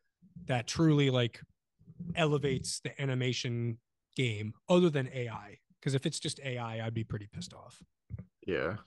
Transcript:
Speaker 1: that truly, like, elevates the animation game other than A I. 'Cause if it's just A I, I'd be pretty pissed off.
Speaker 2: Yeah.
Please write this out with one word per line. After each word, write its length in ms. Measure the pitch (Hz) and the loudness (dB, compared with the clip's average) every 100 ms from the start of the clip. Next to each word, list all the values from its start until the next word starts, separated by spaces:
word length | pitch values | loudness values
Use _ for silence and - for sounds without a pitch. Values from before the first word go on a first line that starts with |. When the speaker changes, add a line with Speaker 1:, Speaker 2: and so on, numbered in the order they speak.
| _ _ - - - | _ _ -20 -12 -2
Speaker 1:
that 200 | 123 - | -2 0
truly, 440 | - 160 147 139 | 4 6 6 6
like, 280 | 127 117 - - _ _ _ - - 175 | 4 2 -2 -16 _ _ _ -20 -12 -6
elevates 680 | 170 156 147 139 127 - - | 0 2 2 2 0 -2 -6
the 180 | 135 - | -6 -4
animation 760 | 139 127 127 120 127 120 117 113 _ _ _ - | -2 0 0 -2 -2 -2 -2 -4 _ _ _ -2
game 380 | 123 104 107 - - | 0 -2 -6 -8 4
other 180 | 180 180 | 6 6
than 220 | 143 127 | 4 -2
A 160 | 131 117 | -4 -6
I. 300 | 107 104 107 _ _ | -8 -12 -18 _ _
'Cause 100 | 147 | -2
if 140 | 135 160 | 0 0
it's 120 | - | -4
just 220 | 156 - | -6 -6
A 160 | 139 123 | -6 -6
I, 300 | 113 113 113 | -6 -4 -4
I'd 80 | |
be 100 | 113 | -4
pretty 220 | 113 101 104 | -4 -6 -8
pissed 260 | - 180 | -10 -12
off. 300 | - - - - _ _ - - _ - | -14 -20 -20 -20 _ _ -12 -12 _ -2
Speaker 2:
Yeah. 300 | 76 76 104 | 0 0 -4